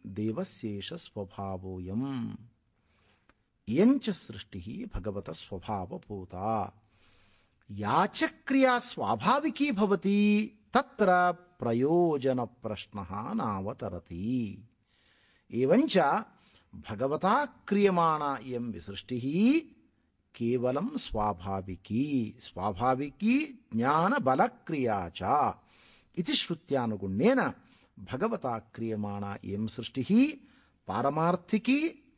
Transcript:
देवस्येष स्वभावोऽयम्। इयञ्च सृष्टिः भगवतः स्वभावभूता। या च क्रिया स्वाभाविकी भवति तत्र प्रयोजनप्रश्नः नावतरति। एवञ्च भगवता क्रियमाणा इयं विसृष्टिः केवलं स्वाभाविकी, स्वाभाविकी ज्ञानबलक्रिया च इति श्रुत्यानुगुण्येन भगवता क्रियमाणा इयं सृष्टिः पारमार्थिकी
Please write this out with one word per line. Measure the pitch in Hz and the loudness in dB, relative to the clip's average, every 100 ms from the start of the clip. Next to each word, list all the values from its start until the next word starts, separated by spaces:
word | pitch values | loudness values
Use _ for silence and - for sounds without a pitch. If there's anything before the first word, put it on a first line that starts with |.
| 107 | -12
देवस्येष | 98 110 113 190 - 110 101 - | -4 -4 -2 -6 -6 -6 -8 -8
स्वभावोऽयम्। | 87 - 107 95 - 98 92 95 92 90 107 135 135 110 107 113 _ _ _ _ _ _ _ _ _ _ _ - | -10 -10 -10 -10 -8 -8 -8 -8 -10 -6 -4 -4 -4 -6 -10 -16 _ _ _ _ _ _ _ _ _ _ _ -2
इयञ्च | 127 226 277 226 | 4 4 4 0
सृष्टिः | 180 - 98 - 95 90 156 240 107 | -6 -8 -14 -12 -12 -10 -10 -8 -6
भगवतः | 98 98 - | -6 -6 -8
स्वभावभूता। | - - 95 - 101 90 92 - 101 90 90 104 110 92 - _ _ _ _ _ _ _ _ - | -12 -10 -10 -6 -6 -6 -10 -12 -12 -10 -6 -2 -2 -2 -8 _ _ _ _ _ _ _ _ -14
या | 104 104 143 202 | -6 0 2 2
च | - | 0
क्रिया | 320 - - 269 262 240 | -2 -2 0 4 4 4
स्वाभाविकी | - - 190 220 180 277 302 - 285 | 0 -2 0 2 2 2 2 -2 -2
भवति | 196 208 196 196 202 208 208 214 - _ | 2 2 2 2 4 6 4 2 -6 _
तत्र | - - - 196 180 180 | 0 0 2 4 6 4
प्रयोजनप्रश्नः | 170 - - 117 117 139 175 170 147 131 127 113 - 110 104 - 101 95 98 123 | 0 -8 -6 -2 2 4 4 4 2 2 0 -2 -8 -8 -8 -10 -10 -8 -6 -4
नावतरति। | 220 123 98 98 135 104 90 - 87 104 127 107 98 - _ _ _ _ _ _ _ _ | -4 -2 -4 -6 -6 -8 -8 -10 -6 -2 -2 -4 -8 -18 _ _ _ _ _ _ _ _
एवञ्च | 110 131 208 294 190 143 190 - _ _ _ _ - | 0 4 4 6 4 4 2 -2 _ _ _ _ -16
भगवता | - 104 135 151 185 247 294 | -10 -4 -2 0 2 2 0
क्रियमाणा | - - 202 202 175 165 156 143 135 | -6 -2 4 4 6 4 2 0 -4
इयं | 127 123 | -6 -6
विसृष्टिः | 120 92 85 98 - 123 131 165 226 320 - - _ _ _ _ _ - | -6 -8 -10 -12 -6 -4 -2 4 6 4 0 -12 _ _ _ _ _ -4
केवलं | 117 123 123 135 226 302 | 0 2 2 0 -2 -4
स्वाभाविकी, | - 110 104 87 98 98 95 90 - 110 147 135 110 - | -4 -2 -2 -2 -4 -6 -6 -10 -4 -2 0 -2 -2 -8
स्वाभाविकी | - - 98 95 123 135 143 - 214 262 302 247 - 110 | -14 -6 -4 0 0 0 -4 -2 0 2 0 -10 -6 -2
ज्ञानबलक्रिया | 127 151 185 277 131 135 233 - - 156 120 101 85 | 2 4 2 2 2 4 2 -2 -8 -2 0 -2 -4
च | - 92 147 120 - _ - - - _ - | -4 0 2 2 -2 _ -20 -20 -20 _ -4
इति | 180 | 0
श्रुत्यानुगुण्येन | 277 - 170 - 139 120 104 95 98 190 262 165 - - - _ - | 0 0 -6 -2 -2 -2 -4 -4 2 4 4 0 -4 -14 -20 _ -20
भगवता | 101 127 214 226 131 113 | -10 -4 -2 -2 -4 -6
क्रियमाणा | - - 113 107 104 101 101 101 104 | -8 -8 -4 -4 -4 -6 -8 -10 -8
इयं | 98 110 | -4 -4
सृष्टिः | - 113 131 123 214 285 311 - _ _ _ - | -6 -6 -4 2 4 4 0 -16 _ _ _ -6
पारमार्थिकी | 98 131 151 170 180 - 214 240 277 320 - _ | -2 0 2 2 0 0 0 2 2 0 -4 _